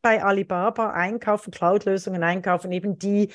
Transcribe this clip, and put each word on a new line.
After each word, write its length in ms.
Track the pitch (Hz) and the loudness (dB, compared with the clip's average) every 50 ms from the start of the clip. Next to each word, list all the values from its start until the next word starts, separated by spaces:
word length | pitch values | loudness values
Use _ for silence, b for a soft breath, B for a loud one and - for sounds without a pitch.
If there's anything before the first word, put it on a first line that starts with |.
bei 220 | - 233 220 214 - | 2 2 2 4 2
Alibaba 680 | 202 196 196 190 196 190 175 185 226 226 - 220 208 | 2 2 0 0 -2 -2 0 0 0 0 0 -2 -2
einkaufen, 600 | - 165 175 190 220 233 - 214 208 208 - 208 | 0 -2 -2 -2 -4 -4 0 0 -2 -2 -2 -12
Cloud-Lösungen 720 | - - 180 175 190 208 - 196 196 190 - 196 185 175 165 | -6 0 2 2 2 4 2 0 -2 0 -2 -4 -4 0 0
einkaufen, 480 | 170 180 190 180 190 180 175 180 185 | 0 0 0 0 0 0 0 0 -4
eben 260 | 180 185 180 208 185 | -6 -4 -4 -4 -6
die 320 | 147 190 202 202 202 208 202 | -4 -2 0 2 2 2 0